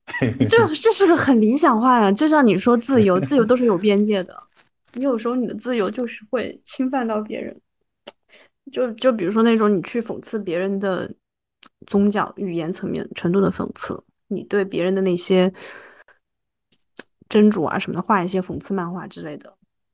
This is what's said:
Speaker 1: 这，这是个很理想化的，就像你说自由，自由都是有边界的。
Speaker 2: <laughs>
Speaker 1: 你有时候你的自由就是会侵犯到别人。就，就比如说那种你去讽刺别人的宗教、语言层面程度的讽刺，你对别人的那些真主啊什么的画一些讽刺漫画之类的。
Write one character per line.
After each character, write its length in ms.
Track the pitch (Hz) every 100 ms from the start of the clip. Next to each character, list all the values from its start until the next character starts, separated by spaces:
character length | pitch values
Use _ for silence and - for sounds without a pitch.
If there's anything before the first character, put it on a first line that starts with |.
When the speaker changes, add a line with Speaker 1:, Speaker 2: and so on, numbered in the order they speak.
| - - 117 - 143
Speaker 1:
这， 180 | 453 381
这 160 | 311 453
是 140 | 403 381
个 100 | 339
很 240 | - 233
理 140 | 214
想 260 | 277 320 220
化 200 | 254 240
的， 120 | 202
就 140 | 202 302
像 180 | 302
你 140 | 240 185
说 180 | 240 240
自 260 | 240 254
由， 180 | 196 180
自 160 | 131 277
由 80 |
都 120 | 220 247
是 80 |
有 140 | 240 175
边 240 | 208 202
界 200 | 208 202
的。 120 | 180 - - _
Speaker 2:
<laughs> 280 | _ _ _
Speaker 1:
你 100 | 240
有 120 | 277 226
时 120 | 233
候 80 | 254
你 100 | 226
的 80 |
自 220 | 214 233 240
由 120 | 190
就 160 | 220
是 200 | 233 - -
会 320 | 240 - -
侵 260 | - - 262
犯 160 | 269 226
到 140 | 214
别 200 | 214 -
人。 180 | - - _ _ _ _ - - _ - _ _ 269
就， 180 | 247 247
就 180 | 220 254
比 120 | 220
如 60 | 175
说 120 | 220
那 120 | 233 226
种 160 | 208
你 60 | 196
去 180 | - 240
讽 200 | 226 -
刺 160 | - 220
别 200 | 190 165
人 220 | 196 196
的 300 | 196 185 - - _ _ _ _ - _ -
宗 240 | 202 202
教、 220 | 202 - -
语 160 | 196
言 180 | 165 160
层 180 | 196 185
面 180 | 160 -
程 160 | - 175
度 100 | 196
的 100 | 185
讽 200 | - -
刺， 280 | - - - - _ -
你 160 | 196
对 200 | - 202
别 180 | 190 175
人 100 | 180
的 80 | 190
那 140 | 190 175
些 340 | - 185 185 - - - - - _ _ _ _ _ _ _ _ _ - - _ -
真 200 | 214 214
主 140 | 190
啊 160 | 143 -
什 100 | -
么 60 |
的 80 | 170
画 200 | - 202
一 40 | 175
些 140 | 185
讽 180 | 185 175
刺 140 | -
漫 180 | 196 170
画 140 | 180 151
之 160 | -
类 140 | 165 147
的。 200 | - _ _ _ _